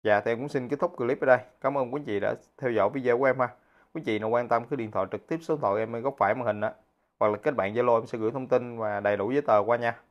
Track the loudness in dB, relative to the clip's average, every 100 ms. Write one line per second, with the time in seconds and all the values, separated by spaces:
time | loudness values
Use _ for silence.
0 | 4 2 2 -4 -2 -4 -4 -2 -4 -2
1 | -2 0 4 4 2 _ -4 -2 -4 -6
2 | -4 -2 -2 -4 _ -6 -2 2 2 2
3 | 0 4 2 2 -2 -4 _ _ _ -8
4 | -2 -2 0 -2 0 -2 0 -6 -4 -4
5 | -4 -6 _ -8 -4 -2 0 -2 -4 -4
6 | -6 0 0 2 -2 -2 -4 -6 _ _
7 | _ _ 0 2 -2 -2 -2 0 2 2
8 | 0 -4 -4 -4 0 0 0 -6 -4 0
9 | 0 2 2 0 4 4 4 0 0 -4
10 | _